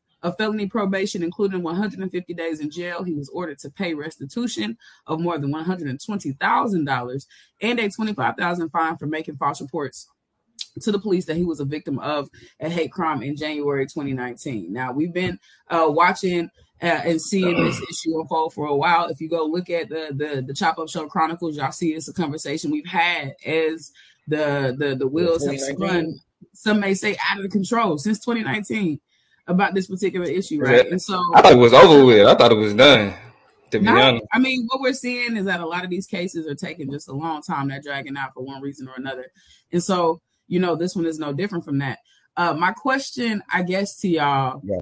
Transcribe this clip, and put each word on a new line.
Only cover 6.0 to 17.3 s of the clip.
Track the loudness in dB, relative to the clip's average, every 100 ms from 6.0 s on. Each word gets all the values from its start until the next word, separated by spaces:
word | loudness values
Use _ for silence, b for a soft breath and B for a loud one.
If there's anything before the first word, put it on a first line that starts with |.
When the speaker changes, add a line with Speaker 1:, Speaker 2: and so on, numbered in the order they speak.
Speaker 1:
twenty | -6 -6 -6
thousand | -4 0 0 0 -2
dollars | -2 -2 -4 -10 -12 -20 _ -6
and | -4 -2
a | -2
twenty-five | -4 -4 -2 -4 -2
thousand | -4 -4 -4
fine | -2 -2 -4
for | -6
making | -8 -8 -6
false | -4 -4
reports | -8 -8 -6 -8 -12 _ _ _ _ -16 -14 -8
to | -4
the | -2
police | 0 -2 -2
that | -2
he |
was | -2 -4
a |
victim | -6 -6 -6 -6
of | -4 -6 -8 -14 b b
a | -6
hate | -4 -4
crime | -4 -4 -4
in | -6 -8
January | -6 -4 -2 -2 -2
twenty | -4 -6
nineteen. | -6 -6 -8 -8 -8 -8
Now, | -8 -6
we've | -4 -4
been, | -2 -4 -6 _ _ -4
uh, | 0 2
watching, | 4 2 2 -2 -2 -4 _ _ -6
uh, | -2
and | 0 0 -2
seeing | 0